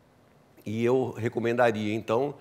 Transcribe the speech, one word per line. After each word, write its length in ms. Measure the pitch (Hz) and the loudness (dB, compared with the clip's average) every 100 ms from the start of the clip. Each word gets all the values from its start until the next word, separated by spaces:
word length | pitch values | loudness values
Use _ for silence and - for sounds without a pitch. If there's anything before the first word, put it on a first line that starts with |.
| _ _ _ _ _ - 104 | _ _ _ _ _ -16 -8
E 160 | 110 | -2
eu 300 | 117 131 131 | 2 2 0
recomendaria, 840 | - 117 120 117 120 120 107 104 | -4 -4 -2 0 4 2 2 -2
então, 400 | 110 101 113 143 143 | -4 0 0 0 -6